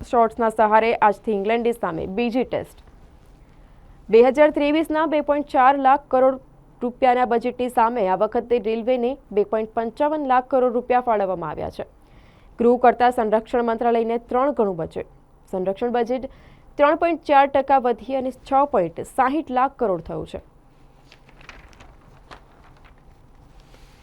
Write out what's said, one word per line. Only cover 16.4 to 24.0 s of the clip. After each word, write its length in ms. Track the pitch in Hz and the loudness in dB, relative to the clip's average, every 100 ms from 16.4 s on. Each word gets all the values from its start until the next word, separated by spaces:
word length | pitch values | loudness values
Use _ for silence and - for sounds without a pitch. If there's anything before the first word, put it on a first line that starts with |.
| - - - - | -20 -20 -20 0
ત્રણ 200 | 285 320 | 2 2
પોઇન્ટ 280 | 339 320 | 0 -2
ચાર 220 | - 277 277 | 2 4 4
ટકા 320 | 277 269 269 | 2 2 2
વધી 380 | 247 240 - 269 | 2 -4 -4 -6
અને 160 | 254 | -6
છ 220 | 247 - 269 285 | -10 -2 0 2
પોઇન્ટ 300 | 247 170 - | 0 -2 -6
સાહીઠ 500 | - - 254 294 311 | -10 -2 0 -2 -4
લાખ 240 | 247 262 - | -2 -2 -2
કરોડ 260 | 226 180 | -4 -4
થયું 260 | 160 160 160 | -6 -12 -10
છે. 140 | - - _ _ _ - _ _ - _ - - - - - - - - - _ - _ _ - - - - - - _ - - - - - - _ | -14 -18 _ _ _ -20 _ _ -20 _ -20 -20 -20 -20 -20 -20 -20 -20 -20 _ -20 _ _ -20 -20 -20 -20 -20 -20 _ -20 -20 -20 -20 -20 -20 _